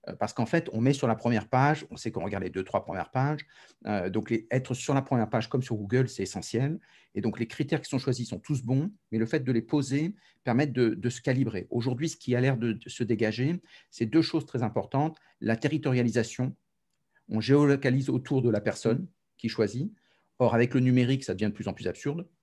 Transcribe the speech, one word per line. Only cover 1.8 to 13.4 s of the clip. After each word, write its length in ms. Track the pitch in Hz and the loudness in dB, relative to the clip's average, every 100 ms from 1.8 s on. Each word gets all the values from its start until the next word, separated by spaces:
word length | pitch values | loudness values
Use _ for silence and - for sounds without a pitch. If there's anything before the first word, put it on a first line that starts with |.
| 151 | -4
on 40 | 113 | -8
sait 160 | 113 | -6
qu'on 120 | - 92 | -4 -4
regarde 180 | 98 | -4
les 60 | 92 | -4
deux, 140 | 95 | -6
trois 200 | 92 98 | -2 -2
premières 280 | - 90 82 | -2 -8 -4
pages, 280 | 131 135 151 - - - _ 107 | -2 0 -2 -8 -20 -20 _ -4
euh, 240 | 104 90 | -2 0
donc 200 | 104 110 | -4 -2
les, 180 | 113 - | -4 0
être 220 | 131 127 | -2 -2
sur 200 | 123 - | -6 0
la 80 | 139 | 0
première 280 | 135 127 113 | 2 0 2
page 180 | 117 120 | -2 0
comme 160 | 131 | -4
sur 120 | 131 107 | -2 -6
Google, 340 | 98 123 131 | 0 0 0
c'est 140 | - | -2
essentiel. 560 | 98 104 - 110 139 160 _ _ _ - | -6 -6 -4 -2 -2 -4 _ _ _ -4
Et 60 | |
donc, 180 | 110 - | -4 -4
les 80 | 117 | -8
critères 340 | - 139 156 | -4 -2 -2
qui 80 | - | -2
sont 100 | 135 | -4
choisis 280 | 131 127 117 | -2 -4 -4
sont 100 | 104 | -10
tous 240 | - 143 | -4 -4
bons, 280 | 117 131 170 208 _ | 0 0 0 -6 _
mais 60 | 110 | -2
le 60 | 113 | 0
fait 160 | 156 | 0
de 100 | 127 | 2
les 100 | 117 | 0
poser 540 | 110 151 139 139 160 - _ _ | 0 -2 0 -2 -2 -6 _ _
permet 240 | - 117 147 | 0 2 2
de, 220 | 127 117 | 2 2
de 200 | - 120 | 2 -4
se 120 | - | -2
calibrer. 460 | - 127 113 110 - | 0 2 0 -2 -4
Aujourd'hui, 400 | 120 120 123 165 | -2 -2 -2 -4
ce 80 | - | -6
qui 180 | - 123 | -2 2
a 60 | |
l'air 160 | 131 127 | 2 2
de, 160 | 117 | -2
de 160 | 110 - | -4 -8
se 140 | - | -6
dégager, 580 | 110 110 110 107 | -2 2 0 0